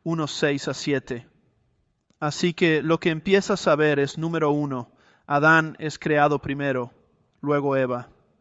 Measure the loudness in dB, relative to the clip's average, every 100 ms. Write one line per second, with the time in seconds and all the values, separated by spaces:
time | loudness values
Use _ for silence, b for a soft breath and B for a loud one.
0 | -6 -4 -4 -2 -2 -2 -4 -6 -2 -4
1 | -4 -12 -12 _ _ _ _ _ _ _
2 | _ -6 -6 -2 -2 2 2 2 2 0
3 | 0 -2 2 0 2 -2 2 4 4 2
4 | 0 -2 -4 0 0 0 -2 -4 -8 b
5 | b b b 2 6 4 2 -6 -10 -6
6 | -2 2 2 2 -4 -4 -2 -2 -6 _
7 | _ _ _ _ -2 -2 0 0 0 -4
8 | -8 _ _ _